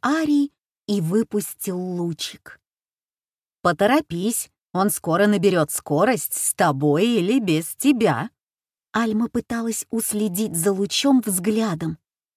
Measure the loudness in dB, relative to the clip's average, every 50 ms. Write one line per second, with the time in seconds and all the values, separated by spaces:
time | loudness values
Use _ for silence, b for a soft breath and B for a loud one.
0 | -2 -2 0 0 2 2 2 2 2 0 _ _ _ _ _ _ _ -4 -2 -2
1 | 0 0 0 0 0 0 -2 -4 -4 -6 -10 -10 -8 -6 -6 -4 -4 -4 -4 -4
2 | -4 -4 -4 -6 -10 -12 -14 -16 -20 -20 -20 -20 _ _ _ _ _ _ _ _
3 | _ _ _ _ _ _ _ _ _ _ _ _ -2 0 0 2 2 4 4 2
4 | 0 -2 -4 -4 -4 -2 -4 -4 -8 -10 _ _ _ _ -2 0 0 0 0 -2
5 | -2 0 2 4 4 4 4 4 2 2 4 2 0 0 -2 -6 -4 -2 0 2
6 | 2 2 0 0 -4 -6 -6 -6 -4 -4 0 0 2 0 2 2 2 2 2 4
7 | 2 2 2 2 2 2 2 2 2 2 0 0 -2 -4 -6 -2 2 2 2 4
8 | 2 2 2 0 -4 -6 _ _ _ _ _ _ _ _ _ _ _ _ -4 -2
9 | 0 0 0 0 -2 -2 -2 -4 -4 -4 -6 -4 -4 -4 -4 -6 -6 _ -6 -4
10 | -4 -2 -2 -2 -2 -2 -2 -2 -4 -4 -2 -2 0 0 0 0 -2 -2 -2 0
11 | 2 4 4 4 2 0 -2 -2 0 0 0 0 0 -2 -2 -4 -6 -6 -8 -8
12 | _ _ _ _ _ _ _